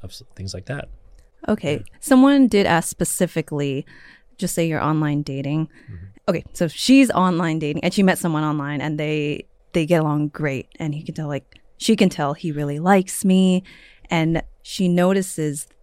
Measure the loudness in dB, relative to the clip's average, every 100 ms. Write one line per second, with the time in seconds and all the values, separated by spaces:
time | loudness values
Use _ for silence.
0 | -16 -18 -20 -16 -14 -12 -12 -12 -12 -18
1 | -20 -20 -20 _ -4 -4 -2 -6 -8 -12
2 | 2 6 6 6 4 4 2 2 0 -4
3 | -4 -2 -2 -2 -6 -4 -4 -4 -8 -16
4 | -20 -20 _ -8 -6 -2 -2 0 0 0
5 | 0 -2 -4 -6 -4 -4 -4 -8 -20 -18
6 | -18 -6 -2 -2 -4 -4 -4 -2 6 6
7 | 6 4 2 2 -2 -2 -4 -4 -2 2
8 | 2 2 0 -2 -2 -2 -4 -6 -4 -4
9 | -4 -2 -4 -6 -10 _ _ -2 2 2
10 | 2 0 -2 -4 -4 -4 -8 -10 -8 -8
11 | -10 -10 -8 -8 -10 _ _ -6 0 4
12 | 2 2 -4 -4 -6 -6 -6 -2 2 2
13 | 2 -2 2 4 4 2 -2 -14 -20 _
14 | -4 0 0 -2 -4 -14 -12 -4 0 2
15 | 2 2 -2 -4 -6 -6 -12 _